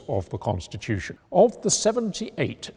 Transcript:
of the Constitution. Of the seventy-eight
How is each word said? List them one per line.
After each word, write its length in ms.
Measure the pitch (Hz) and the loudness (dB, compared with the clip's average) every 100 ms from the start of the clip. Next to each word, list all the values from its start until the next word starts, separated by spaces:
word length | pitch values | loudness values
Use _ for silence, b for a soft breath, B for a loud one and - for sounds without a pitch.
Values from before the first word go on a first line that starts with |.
| - | -4
of 220 | 110 92 | -4 -4
the 80 | - | -6
Constitution. 800 | - 95 - 107 - 107 - - _ | -2 -2 -4 -12 -4 -4 -4 -12 _
Of 280 | - 233 - | 6 6 6
the 80 | 214 | 0
seventy-eight 1000 | - 208 226 226 - 214 - 147 226 - | 2 2 2 -2 -4 -8 -2 -2 -2 -12